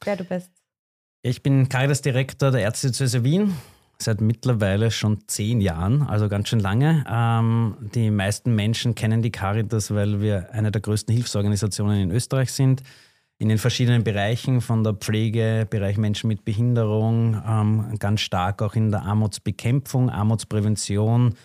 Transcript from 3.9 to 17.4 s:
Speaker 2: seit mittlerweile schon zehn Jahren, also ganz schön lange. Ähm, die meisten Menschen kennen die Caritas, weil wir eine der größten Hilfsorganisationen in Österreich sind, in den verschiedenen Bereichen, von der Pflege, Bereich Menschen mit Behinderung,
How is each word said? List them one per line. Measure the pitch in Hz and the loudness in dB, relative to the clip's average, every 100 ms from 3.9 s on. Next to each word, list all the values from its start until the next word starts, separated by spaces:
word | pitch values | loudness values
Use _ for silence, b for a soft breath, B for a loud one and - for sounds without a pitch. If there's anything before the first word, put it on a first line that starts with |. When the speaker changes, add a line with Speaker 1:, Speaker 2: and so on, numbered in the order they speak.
| - | -8
Speaker 2:
seit | - 107 | -4 0
mittlerweile | 110 117 127 113 101 101 113 | 0 0 0 0 2 2 0
schon | - 107 104 - | 0 0 -2 -4
zehn | - 107 120 | -6 -2 0
Jahren, | 98 80 92 143 | 0 0 0 0
also | 139 107 104 | 0 0 0
ganz | 101 107 | -2 0
schön | 117 | 0
lange. | 98 110 151 160 - | 0 2 2 2 0
Ähm, | 113 117 113 113 117 113 - 107 123 | 0 2 2 2 2 0 -4 -6 -2
die | 110 | 0
meisten | 104 98 - 123 | 2 0 -2 0
Menschen | 110 104 117 123 | 0 0 0 -2
kennen | 107 110 113 | -2 0 0
die | 113 | 0
Caritas, | - 98 107 104 110 - | -2 -2 -2 -2 -2 -2
weil | 104 101 101 | 0 0 0
wir | 107 98 85 | 0 -2 -4
eine | 110 107 | -2 -2
der | 104 | -2
größten | - 107 - 113 | -2 -2 0 -2
Hilfsorganisationen | 120 104 104 101 107 - 104 104 | 0 -2 0 0 -2 -2 0 2
in | 92 | 2
Österreich | 110 - 135 127 | -2 0 -2 0
sind, | - 131 131 - B B B B - | 2 2 2 -4 B B B B -4
in | 110 | 0
den | 110 | 2
verschiedenen | 120 - 120 120 110 | 2 2 2 2 2
Bereichen, | 101 101 120 - 127 | 0 0 -2 0 0
von | 113 113 110 | 0 0 0
der | |
Pflege, | 98 - 107 113 113 110 110 107 | -2 -2 -2 0 0 0 0 -2
Bereich | 107 98 101 | -2 -2 0
Menschen | 107 101 113 | -2 -2 -2
mit | 104 - | -4 -4
Behinderung, | 107 120 120 110 107 113 113 113 107 | 0 2 2 2 2 2 2 2 0